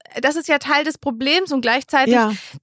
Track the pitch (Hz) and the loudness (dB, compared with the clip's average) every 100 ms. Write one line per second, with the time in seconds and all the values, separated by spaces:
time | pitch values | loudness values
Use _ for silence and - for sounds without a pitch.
0 | - - 262 302 320 285 - 294 302 - | -14 -2 -2 -2 0 -2 2 0 0 -4
1 | 285 226 269 330 381 269 233 247 - 285 | -6 -4 0 0 0 -2 0 -2 0 0
2 | 262 240 220 208 - 139 | 4 4 2 -2 -10 -18